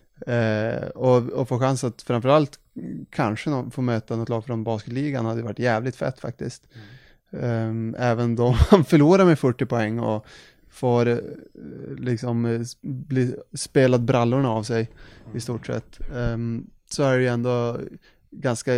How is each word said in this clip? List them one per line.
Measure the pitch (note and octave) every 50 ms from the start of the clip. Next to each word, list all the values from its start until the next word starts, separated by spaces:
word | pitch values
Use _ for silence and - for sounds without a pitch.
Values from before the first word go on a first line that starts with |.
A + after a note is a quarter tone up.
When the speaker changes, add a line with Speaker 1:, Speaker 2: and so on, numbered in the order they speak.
| _ _ _ - -
Speaker 1:
Eh, | B2+ A#2+ A#2+ A2+ A2 G#2+ G#2+ A2 A2+ A#2 A#2 - -
och, | - - B2+ B2+ B2 B2 A#2 B2+
och | - C3+ C3 -
få | B2+ A#2+
chans | C3 C3 C3+ A#2+ C3+
att | A#2 - -
framförallt | - - B2 A#2 A2+ C3 D3 D#3 D3 - - - _ _ _ - - F#3 F#3 - - -
kanske | - - C3 G#2 A2 - - D#3
nå-, | C#3+ B2+ A#2+ A#2+
få | - C3+
möta | B2+ B2 A#2 A2 - - A#2
något | A2+ A#2 A#2+
lag | A#2 A2+ G#2+
från | B2+ A#2 A2+ G#2+
basketligan | A#2 A2+ G#2+ - - A#2+ C3+ D3 D3 C3+ B2 A2+
hade | A2+ A2+ A2+
varit | A2+ A2 G#2 -
jävligt | A#2+ B2 A2 A2 B2 C3 -
fett | - C#3+ C3 - -
faktiskt. | - A2+ - - - B2 - - _ _ - A2+ G#2 G#2 B2+ - - - _ _ _ _
Speaker 2:
Mm. | - - B2+
Speaker 1:
Ehm, | A#2+ A#2 A2+ A2+ A2+ A2+ A2+ A2+ A2+ - -
även | B2 A#2+ A2+ A#2 A#2+ A#2 A#2
då | A#2 A#2+ B2
<laughs> | A#2+ - - -
han | G#3+ F#3 C3+
förlorar | - F3+ D3+ C#3+ D#3+ F#3+ F#3+ F#3+
med | F3 D#3 -
fyrtio | - B2+ A#2+ - C3
poäng | - B2 A#2 G#2+ G#2+ A2+ A#2
och | A#2 A2+ G#2+ G#2+ - - - - - - _ _ _ _
får, | _ - C3+ B2 A#2+ A#2+ A#2+ A#2+
eh, | A#2 A#2+ - - - - - - - - - C#3 B2 B2+ B2+ C#3 C3+ B2+
liksom, | B2 B2 A#2+ A2+ B2 B2 A#2 A#2 A#2
eh, | A#2 A#2 A#2
s-, | A#2 A#2+ - -
bli | - E3 C3 B2+ C#3 - B2+ C3 B2 B2 - - - - -
spelad | - - - - C#3 C3 B2+ B2 A#2+ A#2
brallorna | B2 C3 A#2+ A#2 A#2 B2+ C#3 C#3 A#2+
av | A2 A2
sig | G#2+ B2+ A#2 A2+ A2+ - - - - - - - -
Speaker 2:
Mm. | A#2 G#2
Speaker 1:
i | G#2
stort | - - A#2+ A2+ -
sett. | - A#2+ A2 - - - - - - C#3+
Ehm, | A#2+ A#2+ A2+ A#2 A2+ A#2 A#2 A2+ A#2+ - - - _ _ _
så | - -
är | C#3+ C3+ B2+
det | B2+
ju | B2+ B2
ändå | A#2+ A#2+ A#2+ B2 B2 A#2+ A#2+ A#2 A#2+ B2+ - - - - _ _ _ _ _ _
ganska | - - C#3 B2+ A#2 - - C3 B2